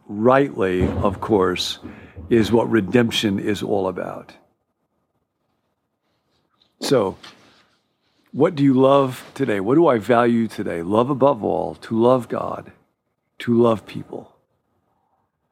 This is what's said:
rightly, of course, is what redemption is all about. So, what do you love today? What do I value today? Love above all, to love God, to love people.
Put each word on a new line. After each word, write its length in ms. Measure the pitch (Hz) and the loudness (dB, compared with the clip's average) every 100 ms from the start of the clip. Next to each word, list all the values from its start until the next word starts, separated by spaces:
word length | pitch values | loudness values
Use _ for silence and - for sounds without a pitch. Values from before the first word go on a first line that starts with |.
| - | -12
rightly, 800 | 104 117 135 143 - 95 90 90 | 0 4 4 2 -2 -2 0 0
of 320 | 95 104 95 | 0 -2 -2
course, 600 | - 104 92 90 - - - - - - - | 0 2 2 -2 -6 -10 -16 -20 -20 -14 0
is 220 | 117 101 | 0 2
what 180 | 117 123 | 0 2
redemption 680 | 113 92 120 117 - 110 98 | 0 2 2 2 0 -2 -2
is 240 | 110 98 | -4 -6
all 240 | - 101 95 | -4 -4 -4
about. 460 | 90 90 - - - _ _ _ _ _ _ _ _ _ _ _ _ _ _ _ _ _ _ _ _ _ _ _ - | -6 -10 -12 -16 -20 _ _ _ _ _ _ _ _ _ _ _ _ _ _ _ _ _ _ _ _ _ _ _ -10
So, 380 | - 131 95 85 - - _ _ _ _ _ _ _ _ _ | -2 0 0 -6 -18 -20 _ _ _ _ _ _ _ _ _
what 220 | 123 170 151 | -2 -2 2
do 80 | |
you 100 | 139 | 2
love 560 | 127 131 139 135 123 - | 4 4 4 2 -4 -12
today? 260 | - 123 101 | -6 -4 -2
What 160 | 98 151 | 0 2
do 120 | 165 | 4
I 100 | 117 | 2
value 500 | 98 117 120 117 110 | 2 2 2 2 -2
today? 340 | - 95 87 | -6 -8 -6
Love 280 | 85 107 123 | 0 0 0
above 340 | 135 139 117 | 2 0 0
all, 320 | 95 85 82 80 | -2 -4 -6 -10
to 240 | - 113 | -6 0
love 300 | 120 127 113 | 2 2 0
God, 420 | - - - - - _ _ _ _ _ - | -6 -6 -10 -14 -20 _ _ _ _ _ -10
to 140 | - | 0
love 320 | 117 117 107 - | 4 4 2 -6
people. 520 | - - - - _ _ _ _ _ _ _ _ _ _ _ _ | -16 -14 -16 -16 _ _ _ _ _ _ _ _ _ _ _ _